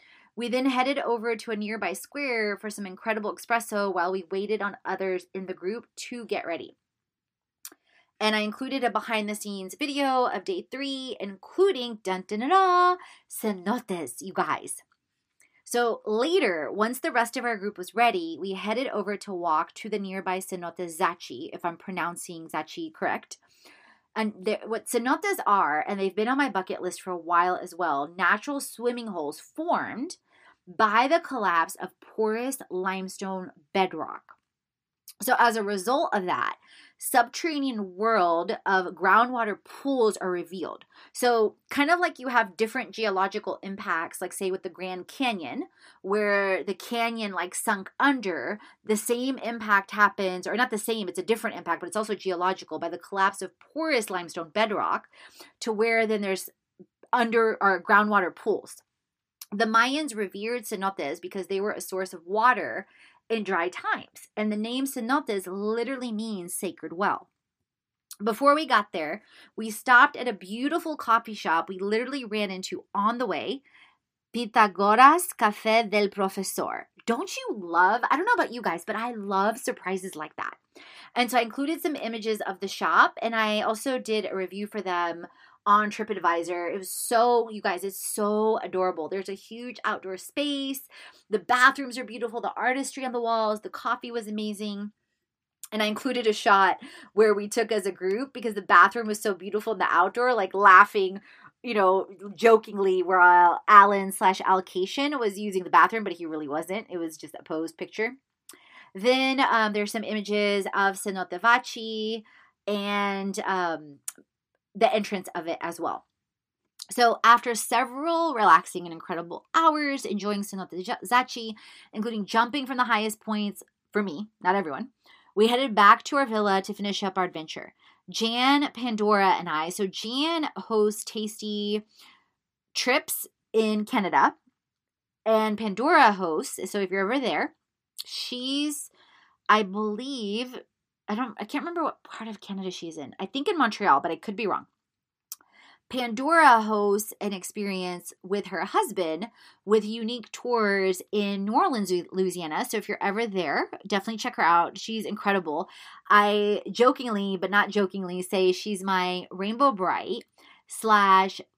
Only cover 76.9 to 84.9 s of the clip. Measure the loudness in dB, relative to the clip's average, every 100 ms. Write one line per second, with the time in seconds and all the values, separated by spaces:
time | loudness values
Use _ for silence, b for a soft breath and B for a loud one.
76.9 | _ -4 -4 -4 -8 -8 -8 -2 4 4
77.9 | 4 2 0 2 2 0 -2 -4 -4 -6
78.9 | -6 -6 -8 -2 0 2 0 -4 -6 -6
79.9 | -6 -8 -12 -12 -10 -12 -12 _ -20 B
80.9 | B B -2 0 0 0 -2 -4 -2 -4
81.9 | -4 -6 -6 -4 -4 -4 -8 -8 -4 2
82.9 | 6 4 2 -4 0 0 0 -2 -2 -2
83.9 | -4 -2 -2 -2 -4 -6 -8 -8 -6 -4